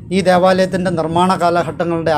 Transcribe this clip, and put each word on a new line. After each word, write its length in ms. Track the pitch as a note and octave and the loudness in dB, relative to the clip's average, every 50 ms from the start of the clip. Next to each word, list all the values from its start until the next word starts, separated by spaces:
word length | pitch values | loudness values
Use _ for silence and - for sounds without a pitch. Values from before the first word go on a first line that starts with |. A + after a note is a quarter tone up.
| - - F3 | -8 -4 -2
ഈ 40 | G3 E3+ F3+ | 0 2 2
ദേവാലയത്തിൻ്റെ 600 | F3+ F3+ F3+ F#3 F#3+ F#3 F#3 F#3 F#3+ F3+ F3 F#3 F3 D#3+ | 4 4 4 4 2 2 0 0 -2 -2 -4 -2 -2 -2
നിർമ്മാണ 320 | D3+ D#3+ E3 F3 F3+ F#3 F#3+ F3 | -2 -2 0 0 2 2 2 2
കാലഘട്ടങ്ങളുടെ 680 | F3 F3 E3+ F3 D#3+ D#3+ D3+ - E3+ E3+ E3+ E3 D#3+ E3 D#3 | 0 2 2 0 -2 -2 -4 -6 -4 -4 -4 -2 -2 0 0